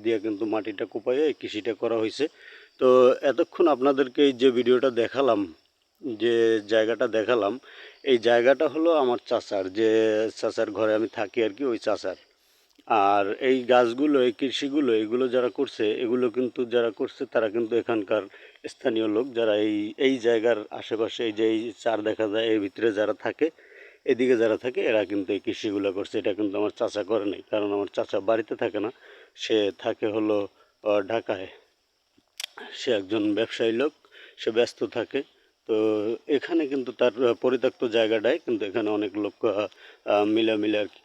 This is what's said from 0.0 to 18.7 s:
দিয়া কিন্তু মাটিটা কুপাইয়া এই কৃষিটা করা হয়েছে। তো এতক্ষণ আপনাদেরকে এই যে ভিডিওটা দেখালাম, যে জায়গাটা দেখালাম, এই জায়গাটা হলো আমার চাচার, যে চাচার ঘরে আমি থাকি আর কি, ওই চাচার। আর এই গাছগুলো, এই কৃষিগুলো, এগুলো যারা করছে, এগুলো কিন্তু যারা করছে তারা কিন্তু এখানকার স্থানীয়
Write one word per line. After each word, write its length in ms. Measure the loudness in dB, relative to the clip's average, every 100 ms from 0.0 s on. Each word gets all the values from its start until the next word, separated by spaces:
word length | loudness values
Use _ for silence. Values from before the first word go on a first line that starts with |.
দিয়া 160 | -2 -2
কিন্তু 260 | -2 -4
মাটিটা 400 | -4 -4 -6 -8
কুপাইয়া 420 | -8 -6 -4 0 0
এই 60 |
কৃষিটা 420 | -2 -8 -8 -6
করা 240 | -4 -2 -2
হয়েছে। 300 | -2 -4 -6 -6 -20 -20 -20 0
তো 360 | 4 8 6 6
এতক্ষণ 460 | 2 0 0 2 4
আপনাদেরকে 540 | 4 2 2 0 2
এই 100 | 2
যে 180 | 4 4
ভিডিওটা 400 | 4 4 4 2
দেখালাম, 640 | 0 0 0 2 2 0 -8 _ _ _ _ -10
যে 540 | -2 0 4 4 2 2
জায়গাটা 400 | 2 2 0 0
দেখালাম, 520 | 0 2 2 2 -2 -10 -20 -20 -6
এই 160 | 0 2
জায়গাটা 500 | 4 4 4 4 2
হলো 220 | 0 2
আমার 280 | 4 2 0 -2
চাচার, 460 | -4 -2 -4 -4
যে 160 | 0 2 4 2 2 -2 -4
চাচার 340 | -4 -2 -4
ঘরে 240 | -2 0
আমি 140 | 0 -2
থাকি 360 | -4 -6 -2
আর 60 | -2
কি, 140 | -2
ওই 140 | -4 -4
চাচার। 360 | -2 -4 -4 -10 _ _ _ _ _ _ 0
আর 480 | 2 4 4 2 0
এই 220 | 0 2
গাছগুলো, 600 | 4 4 4 2 2 2
এই 100 | 2
কৃষিগুলো, 600 | 0 -4 -4 -4 0 2
এগুলো 360 | 2 0 -2 0
যারা 200 | 0 -2
করছে, 440 | -2 -6 -2 -2
এগুলো 380 | -2 -2 0 0
কিন্তু 340 | -2 -4 -4
যারা 260 | -2 0 0
করছে 360 | -2 -8 -8 -6
তারা 240 | -2 -2
কিন্তু 260 | -2 -2 -2
এখানকার 460 | -2 -2 -2 -2 -4 -12 -20 -18
স্থানীয় 400 | -18